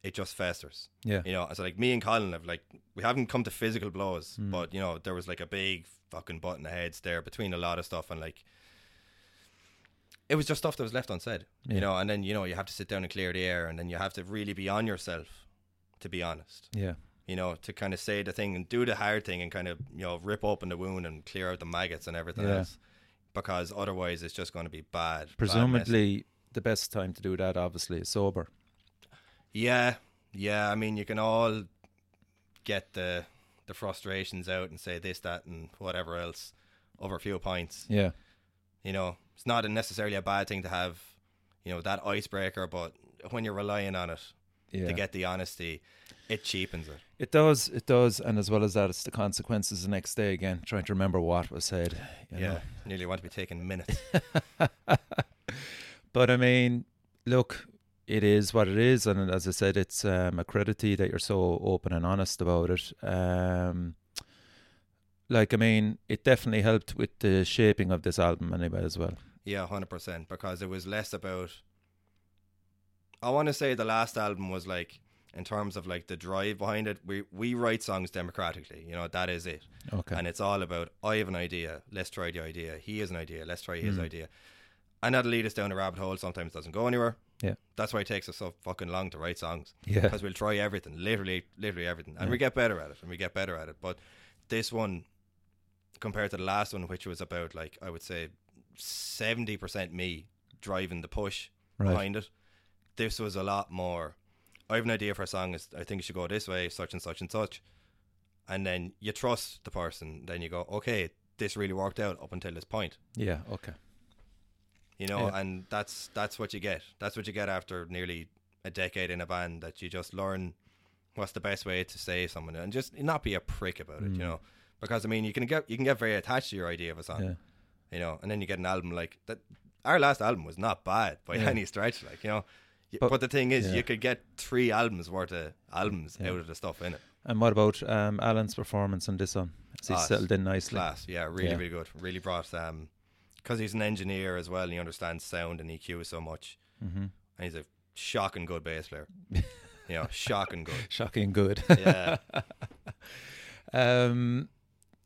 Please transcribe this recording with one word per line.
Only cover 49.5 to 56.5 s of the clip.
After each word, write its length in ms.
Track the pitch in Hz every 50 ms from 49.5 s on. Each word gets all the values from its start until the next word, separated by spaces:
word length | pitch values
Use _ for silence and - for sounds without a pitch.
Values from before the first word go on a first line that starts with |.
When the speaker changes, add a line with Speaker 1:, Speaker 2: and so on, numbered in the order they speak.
| 113 104 95 - 101 87 92
Speaker 2:
the 60 | 101
next 260 | 104 110 - - -
day 180 | 117 104 98 95
again, 280 | 85 95 95 92 85 -
trying 200 | - 110 98 90
to 80 | - 98
remember 260 | 92 95 95 87 90
what 320 | 82 85 87 87 82 -
was 140 | - - -
said, 320 | - 95 90 85 85 82 - - - - - - -
you 60 | - 90
Speaker 1:
Yeah, 140 | 92 85 85
Speaker 2:
know. 80 | 85 - - - - -
Speaker 1:
nearly 200 | 101 98 92 90
want 140 | 87 95 87
to 40 | 87
be 60 | 87
taking 380 | - 101 92 - 87 85 87
minutes. 300 | 92 95 90 85 - - - - - -
Speaker 2:
<laughs> 580 | 160 - - - 160 - - - - - - - _ - - - - - - - - - - _ _ - - - 139 - - - - - - - - _ _ -
But, 160 | 123 127 123
I 60 | 123
mean, 480 | 123 127 123